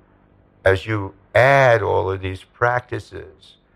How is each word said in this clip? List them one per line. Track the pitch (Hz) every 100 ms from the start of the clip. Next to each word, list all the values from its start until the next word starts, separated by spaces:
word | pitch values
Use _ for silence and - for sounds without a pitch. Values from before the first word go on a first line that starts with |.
| _ _ _ _ _ _
as | 95 95 107
you | 110 98 - _
add | 110 127 139 131 117
all | 98 95 95
of | 95
these | 92 92
practices, | - - 120 123 - 113 - 90 82 - _ _ _